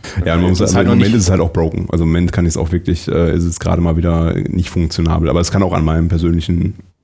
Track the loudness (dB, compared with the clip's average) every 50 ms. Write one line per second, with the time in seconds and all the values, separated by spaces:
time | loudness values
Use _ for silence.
0 | -12 -10 -6 -4 -2 0 2 2 2 2 2 2 0 0 2 2 2 4 4 4
1 | 4 4 2 2 2 2 2 2 0 0 0 0 -2 0 -2 -4 -6 -2 -2 0
2 | 2 2 2 2 0 0 0 0 0 0 0 -2 -2 -2 -2 -2 -2 -2 -4 -2
3 | -2 -2 0 0 0 0 0 0 0 -2 -4 -4 -2 -2 0 0 2 2 0 0
4 | 0 0 0 0 0 0 0 -2 -4 -4 -2 -4 -4 -2 -2 -2 -2 -2 -2 -2
5 | -2 0 0 0 0 0 0 0 0 0 0 0 0 0 0 0 0 0 0 0
6 | 0 0 0 0 0 0 0 0 0 -2 -2 -2 -2 -4 -6 -8 -16 -20 _ _